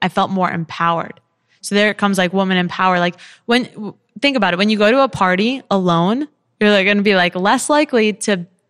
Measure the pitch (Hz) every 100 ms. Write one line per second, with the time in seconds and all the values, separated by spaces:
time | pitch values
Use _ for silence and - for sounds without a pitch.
0 | 180 202 190 190 180 170 160 - 170 165
1 | - - _ _ _ _ - 202 208 202
2 | 202 196 180 190 190 185 180 - 185 180
3 | 175 - - - - 247 - - 202 -
4 | _ - 285 262 190 175 208 214 208 269
5 | 269 - 185 180 226 269 - 196 180 170
6 | 175 247 302 _ _ - 208 202 190 208
7 | 208 190 175 180 196 254 - 294 302 240
8 | 214 196 - 190 170 _